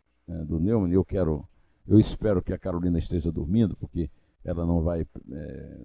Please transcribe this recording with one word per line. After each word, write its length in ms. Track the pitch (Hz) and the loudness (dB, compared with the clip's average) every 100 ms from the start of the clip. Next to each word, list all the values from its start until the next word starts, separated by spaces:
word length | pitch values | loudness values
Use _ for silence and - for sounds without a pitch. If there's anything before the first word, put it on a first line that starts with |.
| _ _ - | _ _ -12
é, 40 | 82 76 | -10 -4
do 140 | 80 | -2
Neumann, 300 | 95 113 87 | 0 0 2
e 40 | |
eu 100 | 92 | 2
quero, 420 | - 95 80 73 - _ _ _ - | 2 0 -2 -2 -6 _ _ _ 6
eu 140 | 104 | 6
espero 420 | - - 107 92 | 6 2 0 0
que 120 | - | -2
a 40 | 92 | -6
Carolina 400 | 92 87 90 82 | -4 -2 0 0
esteja 340 | - 90 82 | 0 -2 -2
dormindo, 440 | 78 76 113 95 - | -4 0 2 2 -2
porque 340 | - 87 78 - _ _ - | -8 -6 -6 -8 _ _ -8
ela 200 | 85 85 | -4 0
não 160 | 85 | 2
vai, 200 | 80 85 | 2 -2
é, 760 | 78 - - 71 71 67 69 69 | -6 -10 -14 -14 -12 -14 -16 -16